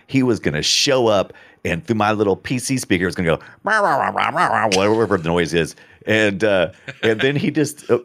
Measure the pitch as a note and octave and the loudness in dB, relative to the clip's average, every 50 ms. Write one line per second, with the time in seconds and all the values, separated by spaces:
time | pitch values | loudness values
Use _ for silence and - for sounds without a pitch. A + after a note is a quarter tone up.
0 | _ - - C3+ B2+ B2+ A2+ F2+ - - C#2+ D2+ D#2 - - - - C#3+ C3+ C3 | _ -4 -2 0 2 2 0 0 -2 -4 -2 -2 -2 -2 0 0 0 2 2 2
1 | A#2+ A2+ G#2+ G2 F2 - - - - - - _ - F#2+ F2 E2 - - A#2 G#2+ | 4 4 4 2 0 -2 -6 -20 -20 -20 -20 _ -6 -6 -6 -4 -2 -4 -2 0
2 | G#2 G#2 A2 G#2 G#2+ G2+ F#2 F2+ - - C3+ B2 - - C3+ B2 G#2+ - G2+ E2+ | 2 0 2 0 2 0 0 -2 -2 -6 -6 -4 -4 -4 -4 -4 -2 -2 -2 0
3 | F#2 F2+ D#2+ - F2+ E2 D#2 - - - - - - G3 G#3+ A3 G3+ F3+ D3 C3 | 0 -2 -2 -2 0 0 0 -2 -2 -10 -18 -10 -4 -2 0 0 2 0 0 0
4 | G2+ G2 G2+ F#2+ G2+ A2 B2+ D#3+ F3 - G#2+ A2+ G#2+ A2 G2 F#2 G2 G#2 A2 A2+ | -2 -2 -2 -2 -2 -2 0 0 0 0 0 0 0 0 0 2 2 2 2 2
5 | A#2 F#2 G2+ F#2 D#2+ E2 E2+ F2 E2+ D2+ D#2 E2+ D#2+ D2 - - - - - - | 2 0 0 0 0 0 0 0 0 0 0 0 -2 -2 -4 -14 -20 -20 -20 -14
6 | - - G#2+ A2 G#2+ G#2 G2+ F2+ A2 G#2+ G2+ F#2 F2 F#2 - - - - B2+ - | -4 -2 0 2 2 2 0 0 0 2 2 2 0 0 -4 -10 -18 -18 -12 -4
7 | - - A2+ A2 C3 C3 C#3+ C#3+ - F#3 C#3 D#3 D3 C#3 - - - - A#2 A#2+ | 0 0 0 2 0 0 0 0 -2 -2 0 0 -2 -2 -4 -10 -4 -2 -2 -2
8 | - | -2